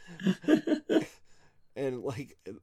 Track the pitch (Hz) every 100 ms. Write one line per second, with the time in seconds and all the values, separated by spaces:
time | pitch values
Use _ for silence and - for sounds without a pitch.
0 | - 165 190 - - 311 - - - -
1 | - - - - - _ - - 135 127
2 | 113 131 139 - - 107